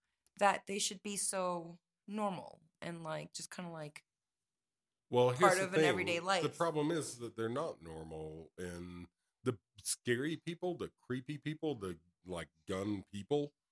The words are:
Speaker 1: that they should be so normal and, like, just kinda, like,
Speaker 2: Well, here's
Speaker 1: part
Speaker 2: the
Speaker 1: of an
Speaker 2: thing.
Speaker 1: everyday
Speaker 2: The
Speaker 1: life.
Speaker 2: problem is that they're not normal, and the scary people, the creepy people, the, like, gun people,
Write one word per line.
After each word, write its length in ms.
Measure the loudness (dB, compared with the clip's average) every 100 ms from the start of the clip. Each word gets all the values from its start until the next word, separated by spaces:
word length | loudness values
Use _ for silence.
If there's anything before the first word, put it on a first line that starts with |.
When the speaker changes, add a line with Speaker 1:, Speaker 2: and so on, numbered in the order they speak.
| _ _ _ 4
Speaker 1:
that 280 | 6 6 0
they 120 | -2
should 220 | 0 -2
be 140 | -4 -2
so 640 | 0 0 0 0 -4 -12 _ _ -8
normal 540 | -2 0 -2 -6 -14 _ _
and, 220 | -8 -6
like, 300 | -4 -6 -6
just 180 | -10 -10
kinda, 200 | -10 -10
like, 340 | -10 -12 -14 -20 _ _ _ _ _ _ _ _ _ _
Speaker 2:
Well, 200 | 4 6
here's 260 | 6 6 6
Speaker 1:
part 20 |
Speaker 2:
the 80 | 4
Speaker 1:
of 60 |
an 100 | 6
Speaker 2:
thing. 0 |
Speaker 1:
everyday 360 | 6 4 2 0 2 2
Speaker 2:
The 100 | 2
Speaker 1:
life. 0 |
Speaker 2:
problem 420 | 2 0 2 2
is 260 | 0 -2 -6
that 160 | -8 -4
they're 140 | -2
not 320 | 0 -4 -6
normal, 680 | -10 -10 -8 -8 -8 -10 -14 -10
and 500 | -8 -8 -10 -10 -14 _ _ _
the 140 | -4 -4 _ -8
scary 540 | -4 -2 2 2 0 -4
people, 380 | -6 -4 -4 -4
the 160 | -6 -8
creepy 380 | -6 -4 -4 -6
people, 380 | -6 -4 -2 -2
the, 240 | -4 -6 _ _ -8
like, 240 | -6 -6 _ -4
gun 360 | -2 0 -2 -4
people, 420 | -10 0 0 0 -6 _